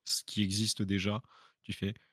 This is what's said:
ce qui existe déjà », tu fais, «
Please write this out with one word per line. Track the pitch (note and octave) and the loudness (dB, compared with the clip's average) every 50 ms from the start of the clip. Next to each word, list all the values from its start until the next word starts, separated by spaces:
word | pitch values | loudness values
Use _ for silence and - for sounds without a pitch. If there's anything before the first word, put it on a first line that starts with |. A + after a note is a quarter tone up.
| - | -6
ce | - - - - | -4 -4 -4 -4
qui | - - G#2+ G#2 | -2 0 2 2
existe | F#2+ G2 G#2 A2 G#2+ - - | 2 2 2 2 0 0 0
déjà », | G#2 F#2+ G2 G2 F#2 G2+ G#2 A2 - - - - - - _ _ - | 0 0 2 2 2 0 0 -2 -4 -10 -18 -20 -20 -20 _ _ -10
tu | - | -8
fais, « | A2 - F#2+ G2 G#2 - _ _ | -6 -2 -2 -4 -4 -6 _ _